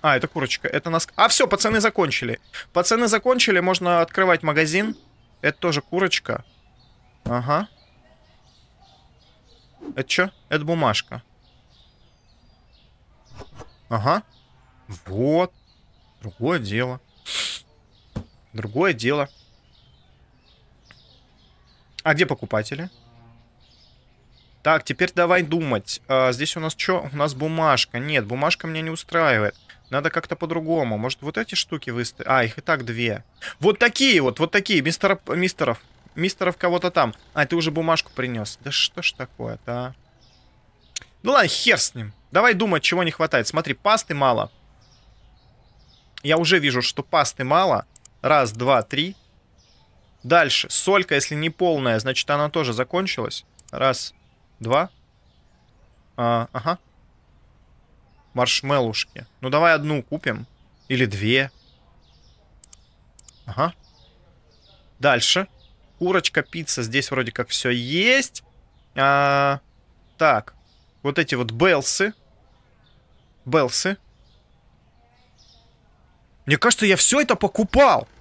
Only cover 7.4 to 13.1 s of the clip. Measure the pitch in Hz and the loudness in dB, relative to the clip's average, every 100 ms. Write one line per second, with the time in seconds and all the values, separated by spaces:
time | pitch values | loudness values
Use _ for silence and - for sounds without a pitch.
7.4 | 123 151 208 _ _ _ _ _ _ _ | 0 -2 -2 _ _ _ _ _ _ _
8.4 | _ _ _ _ _ _ _ _ _ _ | _ _ _ _ _ _ _ _ _ _
9.4 | _ _ _ _ - - 135 - 185 _ | _ _ _ _ -14 -10 -4 -2 -2 _
10.4 | _ 151 151 170 135 104 - 123 _ _ | _ -6 -2 0 0 0 -6 -16 _ _
11.4 | _ _ _ _ _ _ _ _ _ _ | _ _ _ _ _ _ _ _ _ _
12.4 | _ _ _ _ _ _ _ | _ _ _ _ _ _ _